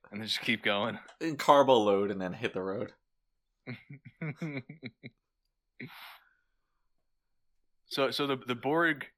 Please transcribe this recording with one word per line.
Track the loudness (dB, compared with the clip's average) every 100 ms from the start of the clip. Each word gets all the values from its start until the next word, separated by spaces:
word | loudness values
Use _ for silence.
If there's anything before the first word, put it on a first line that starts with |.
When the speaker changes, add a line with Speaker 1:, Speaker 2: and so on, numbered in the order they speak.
| -16
Speaker 1:
And | -10
then | -6
just | -4
keep | -2 0
going. | 0 0 0 -4 -12 -6
Speaker 2:
And | -6 -2
carbo | 6 8 8 6
load | 6 4 2
and | -2
then | -4
hit | -4 -6
the | -4
road. | -4 -6 -8 -12 _ _ _ _ _ _ -16
Speaker 1:
<laughs> | -16 -16 -20 -20 -12 -12 -10 -10 -10 -12 -18 -18 _ -20 _ _ _ _ _ _ -20 -18 -18 -20 -20 _ _ _ _ _ _ _ _ _ _ _ _ _ _ _ _ -8
So, | -2 0
so | 0 -2
the, | -4
the | -4 -4
Borg | 0 2 0 -2 -8